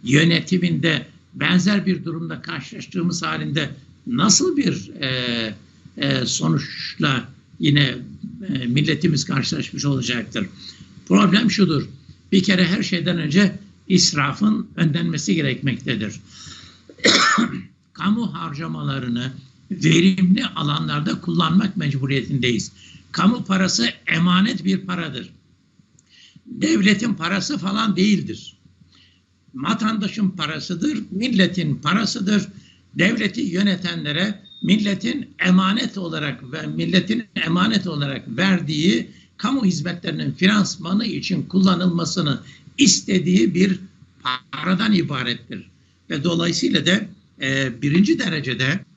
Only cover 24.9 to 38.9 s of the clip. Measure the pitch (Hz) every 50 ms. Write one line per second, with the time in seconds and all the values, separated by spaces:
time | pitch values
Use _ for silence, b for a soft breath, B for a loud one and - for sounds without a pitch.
24.9 | 180 175 170 156 139 127 - - - _ _ _ _ _ _ _ _ _ _ _
25.9 | _ _ _ b b b b b b b b - - 135 - 302 330 202 190 208
26.9 | 208 196 226 233 202 - 160 170 196 196 185 - 302 - 143 196 196 220 220 220
27.9 | 180 160 185 214 208 170 139 110 110 - - - - _ _ _ _ _ - b
28.9 | b b b b b b b _ _ _ _ _ - 127 139 165 220 220 214 214
29.9 | 226 214 202 190 - 220 208 185 - 180 156 147 156 151 - - 180 170 - 294
30.9 | 302 220 - - - 190 226 254 233 190 185 170 175 185 165 147 131 - - 151
31.9 | 175 214 226 - - 240 202 185 214 202 180 - B B B B B B B B
32.9 | - 139 165 202 233 214 220 196 - 120 - - 165 180 202 202 185 180 180 175
33.9 | 170 165 151 147 147 160 185 214 202 - - - - - - - 190 220 208 202
34.9 | 196 - - 233 269 285 - - - - 175 180 180 185 190 190 202 240 262 -
35.9 | - 202 185 170 160 156 151 147 135 - 143 127 135 160 156 151 151 160 165 170
36.9 | 170 185 180 185 220 240 220 - _ 190 170 160 165 175 190 220 226 202 - 180
37.9 | 160 147 143 143 139 123 - 131 113 120 180 196 190 170 147 139 156 147 156 185